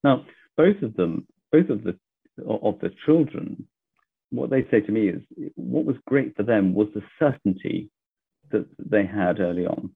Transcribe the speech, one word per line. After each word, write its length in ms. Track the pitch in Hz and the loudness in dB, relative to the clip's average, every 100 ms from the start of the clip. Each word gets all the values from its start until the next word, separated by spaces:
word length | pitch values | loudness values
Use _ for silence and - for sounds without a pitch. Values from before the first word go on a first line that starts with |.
Now, 220 | 147 127 - _ _ - | 4 2 -2 _ _ 2
both 260 | 170 202 | 4 4
of 140 | 117 107 | -4 -2
them, 320 | 85 80 - _ _ | -2 -2 -10 _ _
both 180 | 156 185 | 2 4
of 140 | 110 | -2
the, 140 | 95 - _ _ _ - - | -4 -8 _ _ _ -14 -6
of 320 | 110 107 104 | -2 -2 -2
the 120 | - - - | -8 -4 2
children, 600 | 160 143 - - - - _ _ _ _ _ _ | 4 4 -4 -10 -12 -16 _ _ _ _ _ _
what 200 | 123 131 | -6 0
they 160 | 131 - | 0 2
say 120 | 113 | 0
to 100 | 104 | 2
me 180 | 110 101 | 0 0
is, 120 | - - - - - | -2 -12 -14 -14 -10
what 300 | 123 135 156 | -4 -2 -2
was 120 | 117 - | -4 0
great 300 | 139 110 - | -2 0 -4
for 80 | |
them 300 | 107 110 95 | 0 2 2
was 140 | 92 107 | 2 0
the 80 | 104 - _ | -2 -14 _
certainty 720 | 147 135 101 95 - - - _ _ _ _ _ _ | 0 2 -2 -2 -4 -6 -8 _ _ _ _ _ _
that 160 | 107 - - | -4 -4 -14
they 280 | - 107 92 | 0 0 0
had 340 | 104 90 87 | 0 0 0
early 260 | 90 87 87 | -2 -2 -4
on. 240 | - - | -4 -8